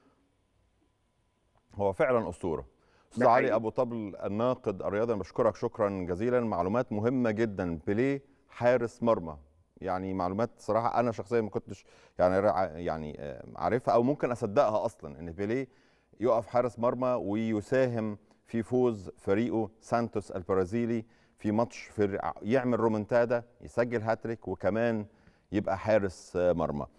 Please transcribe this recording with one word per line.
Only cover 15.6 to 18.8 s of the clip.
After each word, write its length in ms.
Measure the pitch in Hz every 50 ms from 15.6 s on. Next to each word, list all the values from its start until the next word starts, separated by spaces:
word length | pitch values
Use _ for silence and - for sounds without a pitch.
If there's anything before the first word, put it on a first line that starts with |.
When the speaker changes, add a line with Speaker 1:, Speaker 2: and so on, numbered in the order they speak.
| 135 - _ _ _ _ _ _ _ _ _ -
Speaker 1:
يقف 260 | 104 123 113 117 113
حارس 320 | - - 123 123 123 - 113
مرمى 400 | 117 123 123 123 127 127 123 117
ويساهم 960 | 82 98 101 110 113 110 110 104 101 - 135 131 131 123 117 117 110 107 104 - _ _ _ _ _
في 160 | _ - 117
فوز 480 | 107 - 127 127